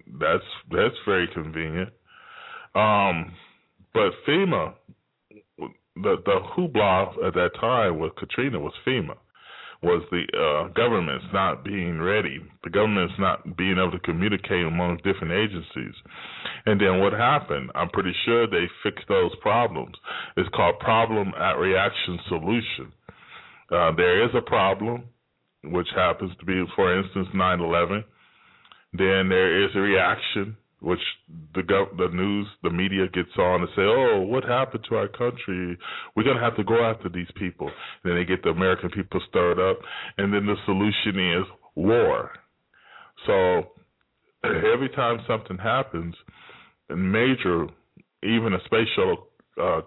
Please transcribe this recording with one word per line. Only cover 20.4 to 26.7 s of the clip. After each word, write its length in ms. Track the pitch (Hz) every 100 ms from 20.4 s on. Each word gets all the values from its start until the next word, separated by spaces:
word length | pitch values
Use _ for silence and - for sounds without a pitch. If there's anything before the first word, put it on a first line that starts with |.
| 95 -
called 240 | 90 -
problem 540 | - 113 113 110 98 78
at 220 | 85 67
reaction 600 | 92 92 98 - - 87 -
solution. 640 | 85 82 117 117 - 62 - - - - - - - -
Uh, 200 | 87 85 80
there 300 | 90 92 117
is 60 | 120
a 60 |
problem, 640 | - 117 98 95 107 120 123 _ _ _ _ _
which 240 | 73 87 87 -
happens 360 | 90 82 92 -
to 60 | 85
be, 180 | 92 85